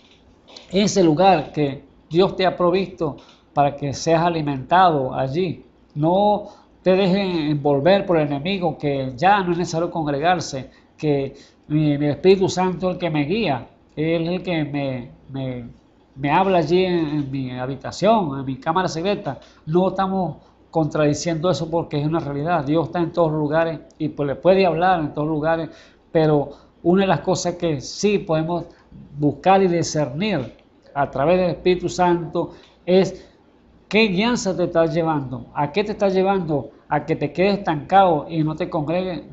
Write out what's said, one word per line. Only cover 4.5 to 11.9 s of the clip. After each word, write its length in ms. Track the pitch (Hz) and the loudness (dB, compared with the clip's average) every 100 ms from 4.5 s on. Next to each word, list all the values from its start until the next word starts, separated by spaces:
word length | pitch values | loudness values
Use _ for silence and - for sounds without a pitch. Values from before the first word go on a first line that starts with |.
| 135 120 175 185 156 131 | -6 2 4 4 4 -2
allí. 520 | 139 135 147 185 123 - _ _ 147 | -2 -4 -2 -4 -6 -14 _ _ -2
No 540 | 156 185 208 202 208 - _ _ | 2 4 2 0 -4 -18 _ _
te 100 | 180 | 2
dejes 580 | 185 196 190 196 170 147 | 4 4 2 0 -2 -2
envolver 560 | 147 147 139 135 147 - | 0 2 2 4 2 2
por 100 | 165 | 0
el 120 | 147 | 0
enemigo, 500 | 139 160 202 175 143 | -2 -4 -2 -4 -2
que 340 | 147 139 131 123 | -4 -2 -4 0
ya 260 | 175 208 | 2 2
no 100 | 180 | 2
es 60 | 170 | -2
necesario 320 | 175 160 170 | -2 -2 -2
congregarse, 800 | 170 147 139 165 180 - 135 120 - _ _ | -4 -4 0 0 0 -2 -10 -12 -20 _ _
que 380 | 151 143 139 - - _ - | -2 0 -2 -10 -20 _ -4
mi, 320 | 151 151 | 0 2